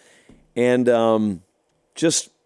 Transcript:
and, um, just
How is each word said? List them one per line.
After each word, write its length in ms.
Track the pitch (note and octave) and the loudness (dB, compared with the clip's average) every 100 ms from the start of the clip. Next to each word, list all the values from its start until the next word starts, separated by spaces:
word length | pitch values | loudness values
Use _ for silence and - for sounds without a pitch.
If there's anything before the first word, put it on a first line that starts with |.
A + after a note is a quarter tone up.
| _ _ _ - _ - | _ _ _ -20 _ -2
and, 320 | B2 B2 A#2+ | 0 0 2
um, 540 | A#2 A2+ A2 G#2+ F2 - _ _ _ _ | 2 2 0 -2 -6 -12 _ _ _ _
just 360 | - E3 - - _ | -4 -2 -2 -6 _